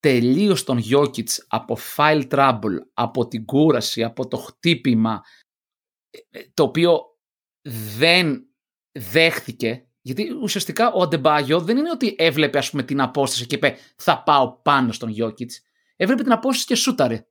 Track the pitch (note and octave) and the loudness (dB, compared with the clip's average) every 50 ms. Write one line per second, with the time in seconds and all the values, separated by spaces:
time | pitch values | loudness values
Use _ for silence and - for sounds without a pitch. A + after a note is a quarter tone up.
0 | - D#3 C3 A#2+ A#2 B2 C3 D#3+ G#3 G#3 F#3 - - - C3 A#2+ A#2 G#2+ B2 C#3+ | 4 4 4 4 4 4 4 4 4 2 2 0 0 -2 -2 -2 0 2 2 2
1 | C#3+ C#3 C3 - - - - - - _ - A2+ - - A#2 A2 - - - - | 2 2 -2 -6 -6 -6 -6 -8 -6 _ -6 -6 -4 -4 -8 -8 -8 -12 -2 0
2 | D3 D3+ D#3 D3+ C3 B2 - C3+ C#3 C3+ B2+ G#2+ G2+ G#2+ F#2 D#2 - _ _ - | 2 2 4 2 0 -2 0 2 2 2 2 0 -2 -4 -4 -4 -8 _ _ -6
3 | A#2 A2+ - B2+ A#2+ - - A2+ A2 - - C#3 D3+ D#3+ C#3+ A#2+ A2 - - A#2 | -6 -4 -2 -4 -4 -4 -4 -10 -8 -2 2 4 4 4 4 2 0 -4 -4 -4
4 | A2+ A2+ A2+ - C3 B2 - A#2 - - - _ - E3+ E3 A#2+ - C#3 A#2+ A2 | -4 -6 -4 -8 -8 -6 -6 -10 -10 -14 -20 _ 0 0 0 2 2 2 2 2
5 | A2 A2+ A2 G2 - _ - _ _ _ _ _ _ _ _ _ _ _ _ _ | 2 0 -2 -6 -10 _ -20 _ _ _ _ _ _ _ _ _ _ _ _ _
6 | _ _ _ - _ _ _ - - _ _ - D3+ B2 - D#3+ E3+ F3 E3+ C#3+ | _ _ _ -20 _ _ _ -20 -20 _ _ 0 0 0 2 0 2 2 2 0
7 | - _ _ _ _ _ _ _ _ _ _ _ _ C#3 A#2 A2+ G#2+ G#2+ G#2 A2 | 0 _ _ _ _ _ _ _ _ _ _ _ _ -12 -10 -10 -10 -10 -2 2
8 | C#3+ E3 E3+ F3+ F3+ D#3 C3+ B2+ - _ _ _ _ _ _ _ _ _ _ C#3 | 2 4 4 4 2 2 -2 -4 -8 _ _ _ _ _ _ _ _ _ _ -16
9 | A2+ F#2 F#2 E3 E3 E3 D#3+ - - - - _ - A2 A#2 C3 _ _ _ _ | -14 0 2 4 4 4 2 -2 -10 -12 -8 _ -4 -4 -4 -6 _ _ _ _
10 | _ B2 C3+ E3+ G#3+ E4+ F4 D#4+ B3+ G3+ - G3+ - - E3 - A3+ A#3+ - F#3+ | _ -10 -6 -6 -6 -6 -6 -6 -4 -4 -4 -4 -6 -6 -2 0 0 2 2 0
11 | F3+ D#3+ D3+ D3+ C3 D#3+ D3+ D3+ C#3+ B2+ D3+ F3 E3+ E3+ A#3 C4 D4+ E4+ E4 - | 0 0 0 2 2 2 2 2 2 0 0 0 0 0 -2 0 0 -2 -4 -2
12 | C4+ G#3+ - - E3 E3 C3+ D3+ D3+ C#3 C#3+ C#3+ C3 - - C#3+ B2+ - C#3 C#3+ | -2 -4 0 2 0 0 2 2 0 0 0 -2 -2 -2 -4 -6 -4 -4 -2 -2
13 | C3+ B2+ C3 D3 C#3 B2+ - - A#2+ A#2+ D3+ C3+ - C#3 A2+ - - _ _ _ | -2 -2 0 -2 -2 0 -2 -6 -6 -6 -4 0 0 -2 -2 -2 -18 _ _ _
14 | - - D3 - - - D3+ C#3 C3 A#2+ - _ _ D#3 D3 C#3 B2+ A#2 G#2+ - | 0 0 0 0 2 2 4 4 2 0 -4 _ _ 2 2 2 2 0 -2 -6
15 | - A2+ G#2+ G#2 A#2 A2 G#2+ - B2 A#2+ - - _ _ _ _ _ _ _ _ | -8 -10 -6 -4 -4 -6 -6 -10 -14 -14 -14 -20 _ _ _ _ _ _ _ _
16 | F#3 F#3+ C4 A#3 A3+ B3+ A#3 A#3 B3 C4 C4 - - - B3+ - - C4+ G3+ - | 0 0 0 0 2 0 0 2 2 -2 -2 -2 -2 -2 -2 0 0 -2 0 0
17 | - B2 A2+ A2 - _ | 0 0 0 -4 -8 _